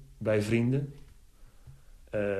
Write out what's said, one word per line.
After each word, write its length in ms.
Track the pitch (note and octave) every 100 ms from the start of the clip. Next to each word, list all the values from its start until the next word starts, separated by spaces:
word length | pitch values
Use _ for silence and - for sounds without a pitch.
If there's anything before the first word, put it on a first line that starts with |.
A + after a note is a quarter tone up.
| - -
bij 240 | G#2 G#2+
vrienden. 520 | G#2 A#2 A#2 C3+ C#3 - - - - - - - - - - - -
Eh, 120 | G#2+ G2+ G2